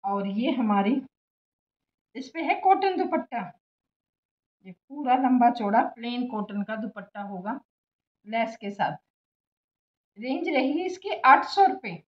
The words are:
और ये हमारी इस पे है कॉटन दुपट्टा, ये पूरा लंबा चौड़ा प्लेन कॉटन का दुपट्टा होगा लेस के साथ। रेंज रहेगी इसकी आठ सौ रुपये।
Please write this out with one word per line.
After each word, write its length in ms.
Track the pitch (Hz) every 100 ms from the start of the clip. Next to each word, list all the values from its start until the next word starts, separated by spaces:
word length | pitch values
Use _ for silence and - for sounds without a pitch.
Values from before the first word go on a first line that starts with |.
और 240 | 196 202 196
ये 220 | 202 269
हमारी 480 | - 220 202 196 269 - _ _ _ _ _ _ _ _ _ _ 240
इस 120 | -
पे 120 | 330
है 120 | 302 415
कॉटन 400 | 381 381 392 359
दुपट्टा, 420 | 339 320 - 240 175 - _ _ _ _ _ _ _ _ _ _ 190
ये 60 |
पूरा 420 | 180 _ 285 269 254
लंबा 300 | 262 254 233
चौड़ा 280 | 233 208 226 -
प्लेन 400 | - 233 247 240
कॉटन 360 | 220 202 202
का 140 | 202 220
दुपट्टा 460 | 220 - 190 208
होगा 360 | 202 196 196 285 _ _ _ _ _ _ 208
लेस 300 | 226 226 -
के 140 | 202
साथ। 260 | 202 170 156 _ _ _ _ _ _ _ _ _ _ _ 202
रेंज 300 | 247 285 349
रहेगी 360 | 277 269 311
इसकी 260 | 370 - 403 - 254
आठ 180 | 277 -
सौ 180 | -
रुपये। 380 | 381 - 214 165